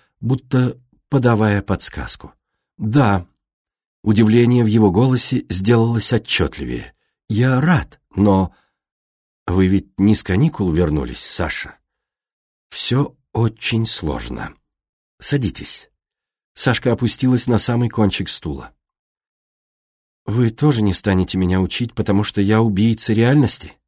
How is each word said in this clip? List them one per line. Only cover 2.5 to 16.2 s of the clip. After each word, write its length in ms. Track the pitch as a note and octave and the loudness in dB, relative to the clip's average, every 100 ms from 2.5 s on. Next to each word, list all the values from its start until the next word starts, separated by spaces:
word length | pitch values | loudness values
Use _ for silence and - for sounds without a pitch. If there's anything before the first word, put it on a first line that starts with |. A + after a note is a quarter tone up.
| _ _ - | _ _ -10
"Да". 500 | A2 C#3 A2+ F#2+ F2 _ _ _ _ _ _ _ | -2 2 2 2 -4 _ _ _ _ _ _ _
Удивление 600 | G#2+ G#2 A2 A#2 A#2+ B2 | 0 2 4 4 4 4
в 40 | A2 | 2
его 220 | A2 G#2 | 4 4
голосе 560 | F2+ C3 B2+ - B2+ - | 4 2 2 -2 -4 -4
сделалось 640 | F2+ G2 A#2 A2+ A#2 - | -4 2 2 2 0 0
отчётливее. 840 | A2+ - - D#2 - B1+ A#1+ - _ _ _ - | -2 -2 -2 -2 -4 -10 -10 -10 _ _ _ -6
"Я 320 | G#2+ B2+ C3 | 0 2 2
рад, 400 | D#3+ D3 - - _ F#2+ | 2 0 0 -14 _ 0
но... 400 | G#2 F#2+ F2+ _ _ _ _ _ _ _ _ _ - | 4 4 0 _ _ _ _ _ _ _ _ _ -4
Вы 220 | F#2 F#2 | 0 2
ведь 320 | F#2+ - - | 2 -2 0
не 160 | G2+ G#2+ | 2 2
с 80 | |
каникул 480 | - G#2+ D#3 - F#2 | 0 0 0 0 -2
вернулись, 520 | D#2+ E2 D2+ B1 B1 | 0 0 -2 -4 -8
Саша. 540 | - - E2 - - - _ _ _ _ _ _ _ _ _ | -6 -4 -6 -8 -12 -18 _ _ _ _ _ _ _ _ _
Всё 460 | - - B2+ C#3+ _ _ | -6 -2 -2 -2 _ _
очень 520 | A2+ A2+ - - A2+ A2+ | -2 -2 -2 -4 -2 -2
сложно. 680 | - D#2+ A#1+ - A#1+ - - _ _ _ _ _ - | -6 -6 -6 -8 -12 -14 -16 _ _ _ _ _ -10
Садитесь". 720 | - C#3+ A2+ - - - - _ _ _ | -4 -2 -2 -6 -8 -10 -12 _ _ _